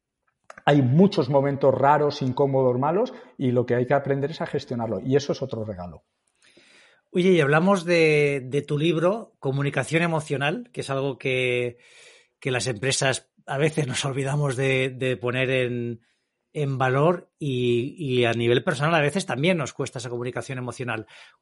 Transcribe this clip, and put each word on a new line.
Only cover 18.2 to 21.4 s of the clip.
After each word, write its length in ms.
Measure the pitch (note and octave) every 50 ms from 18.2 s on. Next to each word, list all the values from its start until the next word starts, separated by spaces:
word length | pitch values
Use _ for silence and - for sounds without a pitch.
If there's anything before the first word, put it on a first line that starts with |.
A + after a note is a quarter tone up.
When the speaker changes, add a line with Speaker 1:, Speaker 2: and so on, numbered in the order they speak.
| A#2+
Speaker 2:
a 80 | A#2 A2+
nivel 300 | A#2 A#2 A#2 B2 C3+ C3+
personal 300 | - D3+ B2 C#3+ D#3+ E3+
a 80 | D#3
veces 240 | C#3+ D3 D3 G3 F#3
también 320 | - B2 B2 D3 F3+ F#3
nos 160 | E3 C3+ - -
cuesta 260 | - C#3 B2+ - C3
esa 100 | A2+ B2
comunicación 500 | A#2+ A#2+ B2 B2+ B2 B2 A#2 - C3+ B2+
emocional. 480 | B2 B2 A#2 - B2+ A#2+ A2+ A2 A2 _ - - - - _ _